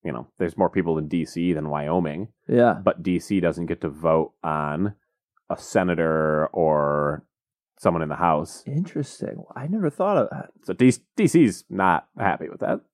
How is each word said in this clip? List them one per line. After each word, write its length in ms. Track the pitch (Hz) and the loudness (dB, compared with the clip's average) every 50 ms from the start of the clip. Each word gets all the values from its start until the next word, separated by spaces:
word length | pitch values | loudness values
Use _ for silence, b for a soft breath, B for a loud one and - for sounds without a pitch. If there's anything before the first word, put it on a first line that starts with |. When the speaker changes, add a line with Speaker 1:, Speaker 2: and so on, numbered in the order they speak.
| _ | _
Speaker 1:
you 80 | 87 | -8
know, 160 | 69 58 67 _ _ _ | -8 -8 -10 _ _ _
there's 180 | 92 87 85 | -4 -4 0
more 120 | - 95 85 | 0 0 2
people 280 | - 101 87 85 80 | 2 0 0 0 -2
in 100 | 78 78 | -2 -2
D 160 | 76 82 85 78 | -4 -4 -4 -4
C 300 | - - 85 85 90 87 | -4 -4 -4 -2 -2 -2
than 160 | 76 76 76 | -2 -4 -4
Wyoming. 580 | 73 73 73 73 82 92 87 76 73 82 104 113 _ _ _ - | -6 -4 -4 -2 0 0 0 -2 -4 -8 -10 -12 _ _ _ 0
Speaker 2:
Yeah. 240 | - 120 120 120 95 - 95 | 2 4 4 4 2 2 0
Speaker 1:
But 180 | 95 - - | 0 0 0
D 160 | 82 92 90 87 | -2 -2 -2 -2
C 200 | - - 104 95 | -2 0 -2 2
doesn't 280 | 87 85 76 85 87 | 2 0 0 -2 -4
get 120 | 82 90 - | -6 -6 -4
to 80 | - 82 | -4 -8
vote 440 | 71 76 80 82 80 80 78 - _ _ - | -8 -2 0 2 2 2 2 -2 _ _ -6
on 520 | 80 78 76 76 73 73 80 95 104 104 _ _ _ _ _ _ _ _ _ _ _ | -4 -4 -2 -2 -4 -2 -2 -4 -4 -4 _ _ _ _ _ _ _ _ _ _ _
a 80 | - | -8
senator 880 | - - - - 107 92 92 87 82 82 80 80 80 78 78 78 76 78 | -8 -8 -2 0 0 2 2 0 0 0 0 2 2 2 2 2 0 -2
or 760 | - - - 82 78 78 76 73 71 73 73 73 73 76 71 - _ _ _ _ _ _ _ _ _ _ | -2 0 0 2 2 2 2 2 0 0 0 0 -2 -4 -6 -10 _ _ _ _ _ _ _ _ _ _
someone 240 | _ - 104 85 82 | _ 0 0 0 0
in 80 | 80 76 | -2 -4
the 60 | 73 | -2
House. 480 | 71 87 87 80 76 80 - - - - | 0 2 2 2 2 0 -6 -12 -16 -12
Speaker 2:
Interesting. 800 | - 139 151 185 - - 156 143 - - - - - - - - _ - | -6 -4 -4 -6 -4 -6 -8 -8 -8 -8 -12 -10 -10 -10 -12 -16 _ -12
I 120 | - 131 | -10 -6
never 220 | 151 190 220 196 151 | -6 -4 -2 -2 -4
thought 280 | - - 185 202 202 | -2 -2 -2 2 2
of 120 | 160 113 - | 2 0 0
that. 180 | - - - - _ _ _ | -4 -12 -14 -14 _ _ _
Speaker 1:
So 100 | - 90 | -8 0
D-, 200 | - 123 127 120 - _ _ _ | 6 6 6 6 4 _ _ _
D 120 | - 208 | 2 2
C's 360 | 160 - 175 156 110 90 - - _ | 4 6 6 6 6 4 -2 -10 _
not 380 | - 95 95 92 85 78 - _ _ | -2 2 4 4 4 2 0 _ _
happy 320 | - - 98 80 - - - | -2 -2 0 0 -2 -6 -12
with 120 | - 87 | -8 -6
that. 200 | - - - - _ _ | -4 -2 -2 -4 _ _